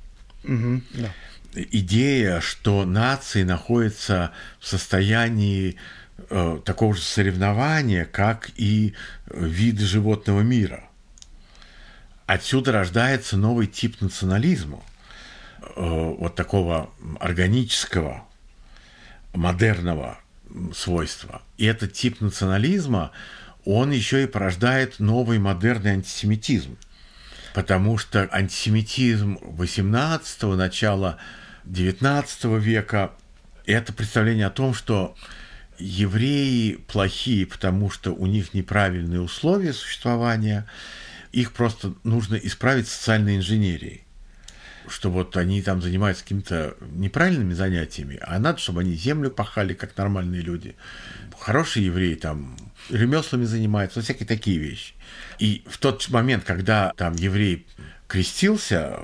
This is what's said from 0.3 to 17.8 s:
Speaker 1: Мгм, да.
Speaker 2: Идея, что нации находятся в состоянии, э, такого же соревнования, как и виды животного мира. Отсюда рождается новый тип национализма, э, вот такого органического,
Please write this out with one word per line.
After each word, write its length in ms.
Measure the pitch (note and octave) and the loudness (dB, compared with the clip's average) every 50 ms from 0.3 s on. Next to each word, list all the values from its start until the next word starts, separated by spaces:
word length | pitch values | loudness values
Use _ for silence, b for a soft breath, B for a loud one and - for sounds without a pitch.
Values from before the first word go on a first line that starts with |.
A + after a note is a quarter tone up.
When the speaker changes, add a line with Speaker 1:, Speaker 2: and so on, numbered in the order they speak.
| - - | -20 -12
Speaker 1:
Мгм, 400 | - - C3+ A#2 A2+ A#2+ B2 B2+ B2 - | -6 -2 -2 0 0 0 -2 -2 -4 -6
да. 180 | - B2+ A#2+ G#2 F2 B B B B B B - - | -8 -8 -6 -6 -8 B B B B B B -14 -10
Speaker 2:
Идея, 840 | - - - - A2 F#2+ E2+ G2 A2+ C3 C#3+ C#3 C3 A2 F#2+ F2+ E2+ | -10 -6 -2 0 0 0 4 4 4 4 4 4 4 2 2 2 0
что 440 | - - - - - G#2+ G2+ G2 G2 | -2 -4 -6 -2 2 2 2 4 2
нации 600 | F#2 F2+ G#2+ A#2 B2+ C3+ C3+ - - - G#2 F#2 | 2 2 2 4 2 0 -2 -4 -2 2 2 2
находятся 880 | F2+ F2+ F2 - - A#2 A#2+ A#2 G#2+ G#2 - - - G2+ F2+ F2 E2+ B B B B B B | 2 2 0 0 2 2 4 4 2 0 -2 -2 0 0 0 0 -2 B B B B B B
в 80 | - | -8
состоянии, 1080 | - - F#2 - - - F#2+ G2 G2+ A2 A#2 A#2 A#2 A#2 G#2+ G#2 G2+ G2 G2 F#2+ F#2 F2+ B B B B B B B B - - - | -4 -4 -4 -2 0 2 2 4 4 4 2 2 2 2 2 2 2 2 0 0 -2 -4 B B B B B B B B -18 -10 -4
э, 300 | - G2 F2 E2+ E2 D2+ - | 0 0 2 2 0 -2 -2
такого 300 | - F#2+ - A2+ G#2+ G#2 | -4 0 2 2 2 2
же 80 | F2 | 2
соревнования, 1000 | - - - G#2+ G2+ G2 F#2 F#2 G2 G2+ G2+ A2 C3 D3+ D#3 D#3 C#3+ A#2 G2 F2 E2 | -2 -2 0 2 2 2 2 2 2 2 2 2 2 2 2 2 2 2 2 2 0
как 440 | - - - G2 G#2+ A#2 A2+ - - - | -2 0 2 2 2 2 0 -6 -12 -4
и 380 | - A#2 G2+ G#2+ G#2+ G#2+ G#2 G2+ B B B B B B - - | 0 2 2 4 4 2 2 0 B B B B B B -12 -6
виды 500 | - F2 E2 D#2+ F2 G#2+ A#2+ A2+ G#2 G#2 | -4 -4 -2 0 2 2 2 2 2 0
животного 560 | F#2+ F#2+ G#2+ G2+ G#2+ G#2+ G#2 - - G2+ G2+ | 2 2 2 2 2 0 0 2 2 2 4
мира. 440 | G#2+ A#2 B2+ A#2+ G2+ F2 - - - - _ - - - - - - - B B B B B B B B B B B B B B B B B - _ | 4 4 4 4 2 0 -2 -8 -16 -18 _ -20 -20 -20 -20 -20 -20 -20 B B B B B B B B B B B B B B B B B -10 _
Отсюда 460 | - F#2+ F#2 - - B2+ C3 C3 C3+ | -2 0 0 0 2 0 2 2 4
рождается 640 | A#2 G#2 F#2+ F2 F2 A2+ A#2+ C3 C3+ B2+ - - - | 2 2 2 2 2 2 2 2 2 0 -2 0 0
новый 300 | F#2+ G2+ A2 A#2+ A#2+ G#2+ | 2 2 4 4 2 2
тип 340 | G2+ - - - A2+ - - | 0 -2 -2 -4 -4 -2 -2
национализма, 800 | G#2 F#2 - - G2 F#2 F#2+ G#2 B2+ F3 F#3 B2 E2 D2 C2+ - - - - B B B B B B B B B B B B B | -4 -4 -2 -2 0 2 2 4 4 2 2 2 -2 -8 -10 -12 -16 -20 -20 B B B B B B B B B B B B B
э, 40 | B - - | B -14 -8
вот 580 | - F2+ E2 E2 D#2+ D#2+ E2 D#2 - F2 E2+ - | -4 -2 0 0 0 0 -2 -2 -4 -4 -4 -2
такого 560 | - F2 - - G2 F2+ E2+ E2+ D#2+ D2+ - - - - E2 D#2 - | -4 -2 2 2 2 2 2 0 0 -2 -4 -12 -14 -12 -10 -8 -6
органического, 1040 | - F2 F2 E2+ F2+ F#2 A2 B2+ B2 G#2+ - - | -4 -2 2 2 4 4 4 2 2 2 0 -2